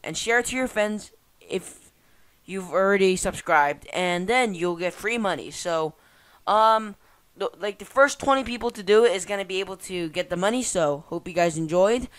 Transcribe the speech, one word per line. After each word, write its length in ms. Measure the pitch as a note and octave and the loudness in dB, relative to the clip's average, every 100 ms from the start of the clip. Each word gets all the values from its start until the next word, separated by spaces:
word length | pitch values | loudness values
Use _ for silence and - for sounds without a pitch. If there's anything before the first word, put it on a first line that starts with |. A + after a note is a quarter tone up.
and 140 | - D#3+ | -10 -6
share 220 | A3 A#3 | 0 0
it 60 | A#3 | 0
to 100 | B3+ | -4
your 120 | B3+ | -4
friends 440 | A3 G#3 G#3+ - _ _ _ | -2 -2 -4 -10 _ _ _
if 500 | - F#3 - - _ _ _ _ _ _ | -8 -8 -8 -20 _ _ _ _ _ _
you've 260 | - F#3+ F3+ | -12 -10 -4
already 440 | D#3+ F#3+ G3+ F#3+ | 0 2 4 4
subscribed, 720 | F#3 G3 - - D#3 C#3+ D3 - | 2 -2 -4 2 4 4 -2 -8
and 340 | - F3+ F3 F#3 | -4 -2 -2 0
then 280 | B3 A#3+ | 0 0
you'll 220 | F3 F3 E3+ | -2 -4 -2
get 180 | F3 | -6
free 240 | - G#3 A#3 | -4 -4 -2
money. 320 | G3+ D3+ G2 | -2 -2 -6
So, 440 | - F3 E3 D#3+ - _ _ _ _ - | -8 -4 -2 -2 -8 _ _ _ _ 0
um, 480 | G#3 A3 A3 G#3+ G3 _ _ _ - | 4 6 4 0 -14 _ _ _ -8
the, 140 | G3 - | -8 -6
like, 200 | G3+ G3+ | -8 -8
the 60 | |
first 340 | G3 - C#4 - | -4 2 2 2
twenty 240 | C#4 C4+ | 0 0
people 280 | A#3 A#3+ A#3 | 0 -6 -6
to 120 | A#3 | -4
do 220 | F#3 G#3+ | 4 6
it 80 | A#3+ | 6
is 140 | F#3 F#3 | 2 -4
gonna 180 | G3+ | -6
be 160 | F#3 F#3 | -4 -6
able 160 | F#3+ F#3+ | -6 -10
to 320 | - F3+ E3 | -8 -6 -6
get 220 | E3 F3 | -4 -4
the 60 | F3 | 0
money. 260 | G3 B3 | 0 0
So, 420 | A#3 F#3 D3+ D3 - | -2 0 0 -2 -6
hope 200 | E3+ F3 | -10 -4
you 60 | |
guys 240 | E3+ E3+ D#3+ | 0 0 0
enjoyed, 500 | D#3+ F3 G3 B3 B3 | 0 4 4 2 -4